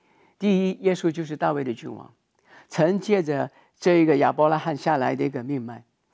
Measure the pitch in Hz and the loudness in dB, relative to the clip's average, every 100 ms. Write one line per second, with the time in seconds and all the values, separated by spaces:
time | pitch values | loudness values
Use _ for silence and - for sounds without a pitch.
0 | _ _ _ - 208 185 190 185 190 180 | _ _ _ -4 2 2 2 0 -2 0
1 | 175 160 151 151 165 147 131 117 123 107 | -2 -4 -8 -4 -2 -2 -4 -8 -10 -16
2 | - _ _ _ _ - - - 160 196 | -18 _ _ _ _ -20 -10 0 2 2
3 | 190 202 151 143 131 _ _ _ 180 175 | 0 0 0 -2 -4 _ _ _ 2 4
4 | 160 143 135 147 151 156 165 139 165 147 | 6 4 2 2 2 2 -2 -4 0 0
5 | 127 131 139 131 120 143 117 117 _ _ | 0 -2 -4 -6 -6 -6 -8 -14 _ _
6 | _ | _